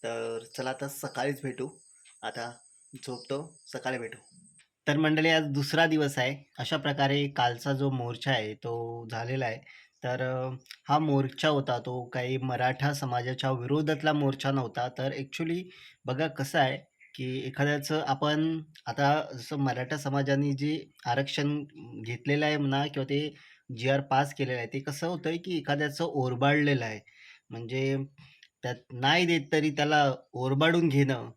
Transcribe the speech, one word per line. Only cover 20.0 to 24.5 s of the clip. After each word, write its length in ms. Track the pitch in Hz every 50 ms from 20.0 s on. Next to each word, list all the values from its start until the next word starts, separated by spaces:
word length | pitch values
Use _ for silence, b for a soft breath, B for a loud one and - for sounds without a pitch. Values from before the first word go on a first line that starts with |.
| 143 139 135 139 139 139 139 139 143 143
जे 340 | 143 135 143 147 156 160 - - _ _ -
आरक्षण 580 | 127 117 131 139 139 - - 143 143 147 147 139 147 - - - 120 123 -
घेतलेलं 440 | 113 113 120 - - 135 143 147 151
आहे 100 | 151 151
म्हणा 300 | 147 143 135 135 139 143
किंवा 180 | 151 143 143 135
ते 300 | 135 143 143 151 151 147 B B B B B B _ 127
जीआर 240 | 113 120 131 139 139
पास 340 | 139 - 135 135 143 139 -
केलेलं 240 | - 135 123